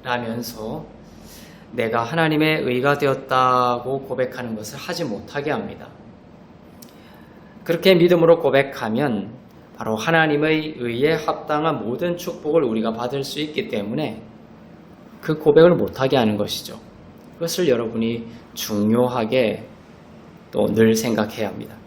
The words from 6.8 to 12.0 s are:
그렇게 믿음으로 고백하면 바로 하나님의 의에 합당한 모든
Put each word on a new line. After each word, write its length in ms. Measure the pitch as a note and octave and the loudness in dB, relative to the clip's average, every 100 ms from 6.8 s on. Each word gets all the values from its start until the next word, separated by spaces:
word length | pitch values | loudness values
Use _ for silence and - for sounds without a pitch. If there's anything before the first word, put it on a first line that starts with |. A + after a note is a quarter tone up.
| - - - - - - - - | -20 -20 -20 -20 -20 -20 -20 -16
그렇게 300 | - E3 F#3+ | -4 2 6
믿음으로 460 | F3+ E3+ F3 E3 E3+ | 6 6 6 6 6
고백하면 920 | C#3+ C3 C3+ - A2+ A2+ C#3+ G#2+ F#2+ - - - - - | 6 2 2 -4 -4 -2 0 -2 -6 -14 -20 -20 -20 -10
바로 200 | A2+ A2 | -6 -4
하나님의 760 | E3 E3 D#3 D3 D#3 D#3 D#3 D#3 | 2 4 4 2 2 0 -2 -6
의에 340 | A#2+ A#2 D3 | -6 0 2
합당한 680 | D#3 - - - D3+ D#3+ C#3 | 2 -2 -4 -2 -2 0 -2
모든 320 | G2+ B2+ | -4 -4